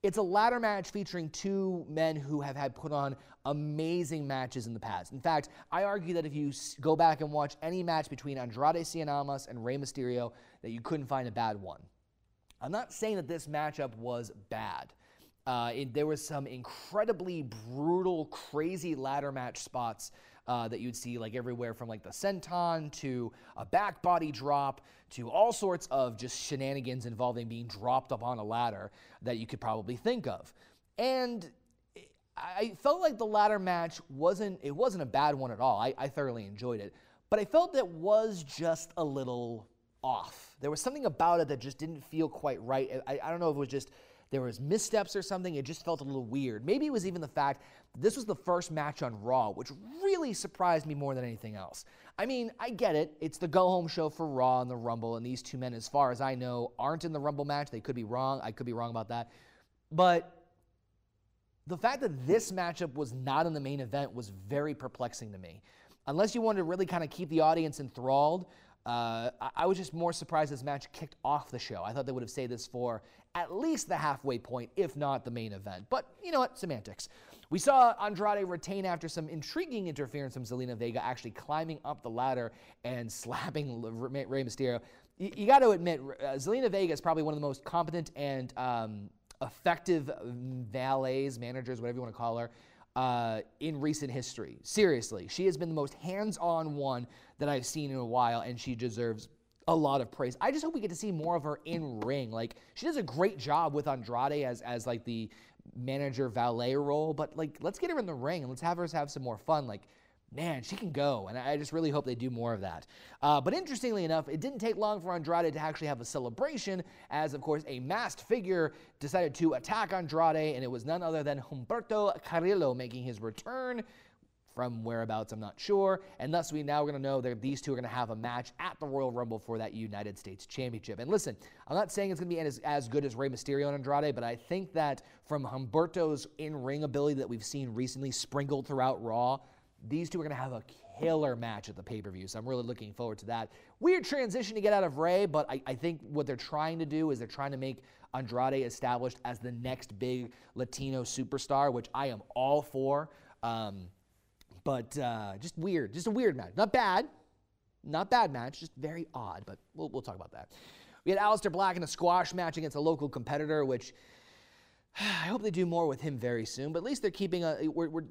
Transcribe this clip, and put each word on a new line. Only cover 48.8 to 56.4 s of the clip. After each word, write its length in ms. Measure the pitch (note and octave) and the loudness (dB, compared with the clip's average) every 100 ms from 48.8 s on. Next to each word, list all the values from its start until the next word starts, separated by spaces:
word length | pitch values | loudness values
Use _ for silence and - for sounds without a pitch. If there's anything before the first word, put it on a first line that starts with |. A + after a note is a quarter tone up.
| D3 - | -4 -2
on 180 | C3 G#2+ | -6 -4
Raw, 300 | A2 C3 G#2+ | 2 4 4
which 200 | F#2+ B2+ D#3 G#3+ D#4 | -2 -8 -12 -16 -2
really 300 | G4 F#4 D4 | 2 2 2
surprised 520 | G3 G3 - F3+ E3 D3+ | -2 -6 2 4 4 2
me 100 | C#3+ | -2
more 200 | C#3+ C3 | -2 -2
than 80 | |
anything 320 | B2 A2 A2 G#2 | -4 -6 -10 -10
else. 300 | F2+ - - - - - | -10 -14 -18 -20 -16 -4
I 80 | A3+ | -2
mean, 260 | B3+ A3+ - | 0 -2 -4
I 120 | A#3+ | -6
get 240 | G#3 G#3+ D3+ | 2 4 4
it. 180 | D#3 - | 2 -2
It's 160 | D#3+ - | -6 -4
the 100 | F3 | 2
go-home 400 | F#3 F#3 F#3 E3 | 6 6 6 2
show 220 | F3 D#3 | 0 -2
for 180 | D#3 D#3+ | 0 -2
Raw 340 | C3 B2+ B2+ | 4 6 4
and 80 | B2 | 2
the 60 | B2 | -2
Rumble, 400 | A#2 A#2 A2+ A2+ | -2 -2 -2 -4
and 100 | A#2+ | -4
these 160 | B2+ | -6
two 160 | - C3 | -8 -6
men, 160 | B2+ | -6
as 140 | A#2 A2+ | -6 0
far 240 | C#3+ C3+ | 6 6
as 80 | A#2+ | 4
I 160 | C3+ | -2
know, 380 | B2+ | -2